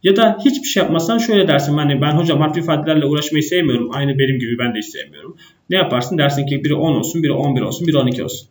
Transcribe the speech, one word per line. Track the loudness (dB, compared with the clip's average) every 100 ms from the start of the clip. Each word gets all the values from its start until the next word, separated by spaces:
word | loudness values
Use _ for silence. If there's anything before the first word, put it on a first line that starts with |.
Ya | 4 4
da | 4 2
hiçbir | 0 -2 -4
şey | -2
yapmazsan | 0 0 0 -2
şöyle | 2 2 4
dersin. | 2 0
Hani | 0 0 2
ben | 2
hocam | 2 2 2
harfli | 0 0
ifadelerle | -2 -2 2 0 2
uğraşmayı | -2 0 -2
sevmiyorum. | 0 0 2 0 -2
Aynı | -2 -2 0
benim | 0 0
gibi | -2 -2
ben | -2
de | -4
hiç | -8
sevmiyorum. | -12 -16 -18 -20 -20 -20 _ -2
Ne | 0
yaparsın? | 2 -2 -2 0
Dersin | 0 0 -2
ki | -2
biri | -2
on | 0 2
olsun, | 0 -2 -2
biri | 0
on | 0 0 0
bir |
olsun, | -2 -2 0
biri | 2
on | 2
iki | -2
olsun. | -6 -10 -14